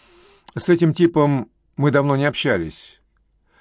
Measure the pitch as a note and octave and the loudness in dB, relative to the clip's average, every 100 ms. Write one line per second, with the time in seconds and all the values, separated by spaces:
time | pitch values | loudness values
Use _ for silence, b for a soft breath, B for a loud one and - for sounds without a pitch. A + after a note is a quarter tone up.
0 | b b b b b D3 - E3+ E3 D#3+ | b b b b b -6 0 2 2 2
1 | E3+ D#3+ C#3+ C#3 - _ _ - C#3+ C#3+ | 2 2 0 0 -4 _ _ -2 0 2
2 | C#3+ C3+ C#3+ - C#3+ G2 D#2+ - - - | 2 0 -2 -2 -2 -2 -4 -12 -18 -20
3 | _ _ _ _ _ b | _ _ _ _ _ b